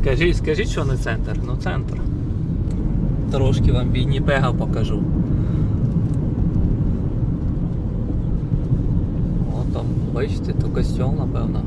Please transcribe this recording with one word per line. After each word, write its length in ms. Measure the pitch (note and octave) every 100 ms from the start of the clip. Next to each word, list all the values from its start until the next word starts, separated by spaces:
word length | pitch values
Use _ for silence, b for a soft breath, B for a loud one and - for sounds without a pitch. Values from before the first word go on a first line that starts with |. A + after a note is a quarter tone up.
Кажіть, 320 | C#3 C3 E3+ E3+
скажіть, 320 | D#3 D3+ G#3+
що 140 | -
не 120 | C#3 B2+
центр? 400 | B2+ A2+ - -
Ну, 120 | - -
центр. 400 | - B2 - - - - - - - - - - - - - - -
Трошки 400 | - F3 - -
вам 200 | - -
Вінніпега 600 | - B2+ - - C#3 B2+
покажу. 500 | A#2 A2+ - A2 - - - - - B B B - - - - - - - - - - - - - - - - - - - - - - - - - - - - - - - - - - - - - -
О, 80 | - -
там, 140 | - A#2+ - -
бачите, 400 | A#2 C3+ - -
то 160 | - D#3+
костьол, 460 | - - - - D3
напевно. 440 | - A2+ A2+ -